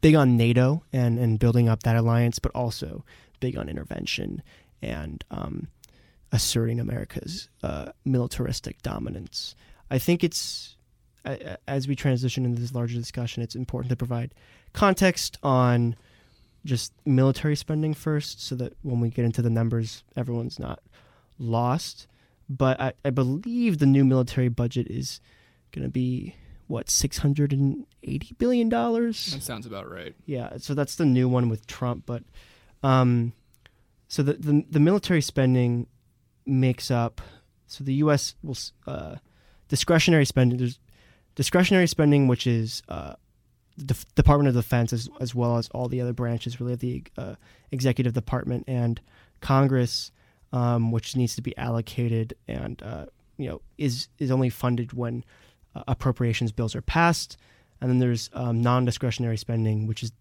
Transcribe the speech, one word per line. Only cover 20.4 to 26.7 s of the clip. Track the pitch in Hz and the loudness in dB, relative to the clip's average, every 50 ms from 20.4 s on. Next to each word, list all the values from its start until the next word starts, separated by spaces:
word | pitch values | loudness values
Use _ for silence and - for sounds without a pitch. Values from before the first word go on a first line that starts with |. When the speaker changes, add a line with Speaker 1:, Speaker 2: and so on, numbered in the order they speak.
| 117 120 - - | -6 -6 -8 -10
Speaker 1:
not | - - - - _ _ _ _ _ _ _ _ _ _ _ _ | -10 -10 -10 -12 _ _ _ _ _ _ _ _ _ _ _ _
lost. | - 117 113 113 120 123 127 165 - - - - - _ _ _ _ _ _ _ _ _ | -6 -2 -2 0 0 0 0 -2 -4 -8 -14 -16 -20 _ _ _ _ _ _ _ _ _
But | 139 127 139 131 127 - | -2 0 2 2 2 2
I, | 131 131 - _ _ | -2 -4 -4 _ _
I | 143 | -2
believe | 127 131 131 123 135 156 208 233 233 240 240 233 180 151 | 0 2 2 2 0 -2 -4 -6 -2 0 2 2 2 4
the | 151 | 6
new | 135 135 139 139 | 6 6 8 6
military | 131 135 131 127 127 - - 127 123 | 6 6 4 2 0 0 0 0 0
budget | 117 - 120 117 - 123 120 - | 0 0 -2 -2 0 -2 -4 -4
is | - 123 131 135 - - _ _ _ _ _ _ _ _ _ _ | -4 -8 -8 -8 -10 -14 _ _ _ _ _ _ _ _ _ _
gonna | - - 67 64 | -12 -8 -8 -4
be, | - - 127 127 127 - - - - - - - - - _ | -2 -2 -2 -2 -2 -4 -6 -10 -16 -18 -20 -20 -20 -20 _
what, | _ | _